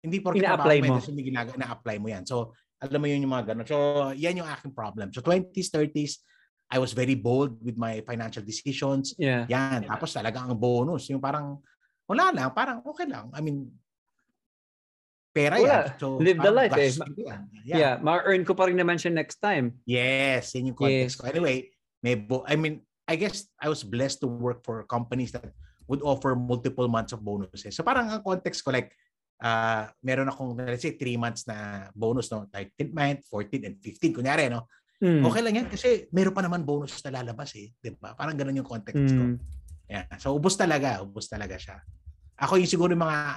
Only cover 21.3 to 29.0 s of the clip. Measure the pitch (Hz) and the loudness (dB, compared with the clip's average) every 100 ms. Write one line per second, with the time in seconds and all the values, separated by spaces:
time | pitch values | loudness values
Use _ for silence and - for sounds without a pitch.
21.3 | 151 165 127 127 _ _ _ 120 120 104 | 0 0 0 -4 _ _ _ 0 0 0
22.3 | 131 - 151 156 151 _ _ - 165 202 | -4 0 0 0 -4 _ _ -4 -2 -2
23.3 | - - _ 151 151 101 120 135 - 127 | -6 -14 _ -4 -4 -4 -2 -2 -2 -6
24.3 | 120 120 117 - 113 104 120 120 131 120 | -2 -4 -4 -8 -10 -4 -4 -2 -4 -4
25.3 | 120 - - - _ - 139 143 135 139 | -8 -14 -18 -20 _ -6 -2 0 0 2
26.3 | 127 123 123 120 - 123 117 110 113 104 | 0 0 -2 -2 0 2 0 -2 -8 -6
27.3 | 101 98 - 107 - 214 269 226 214 202 | -6 -8 -12 -12 -4 0 0 0 -4 -2
28.3 | 180 180 - - 127 - _ | -2 -4 -4 -2 -2 -2 _